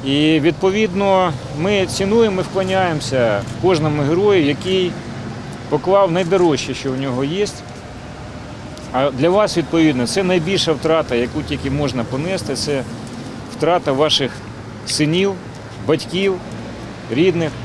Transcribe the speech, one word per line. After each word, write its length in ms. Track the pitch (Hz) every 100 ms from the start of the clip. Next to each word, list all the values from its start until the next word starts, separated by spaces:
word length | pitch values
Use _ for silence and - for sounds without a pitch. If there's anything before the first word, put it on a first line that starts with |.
І, 360 | 135 143 156 160
відповідно, 920 | 151 143 190 202 220 185 202 190 180 139 - 143
ми 280 | 180 202 180
цінуємо 540 | - 196 226 220 185
і 40 |
вклоняємося 960 | 143 190 185 190 185 151 - 135 113 101 - -
кожному 400 | 175 170 156 151
герою, 420 | 143 170 208 196
який 480 | 143 139 185 185 180 - - - - - - - -
поклав 440 | 147 175 196 196
найдорожче, 600 | 170 175 190 175 131 -
що 180 | 127 139
в 80 | 131
нього 240 | 135 123
є. 220 | 139 185 208 - - - - - - - - - - - - - -
А 180 | 127 139
для 200 | 127 160
вас, 260 | 196 208 175
відповідно, 500 | 143 165 156 127 117
це 160 | 190
найбільша 500 | 185 185 160 190 -
втрата, 420 | 143 147 160 147
яку 280 | 120 120 156
тільки 280 | 139 143 139
можна 340 | 143 143 120
понести, 500 | 113 131 165 185 135
це 280 | 127 147 139 117 117 - - - - - -
втрата 360 | 151 175 156
ваших 380 | 135 151 - 131 - - - - - -
синів, 480 | - 156 170 196 185 - - - - 104
батьків, 480 | 156 - 180 196 180 - - - - - - -
рідних. 400 | 117 185 170 156 123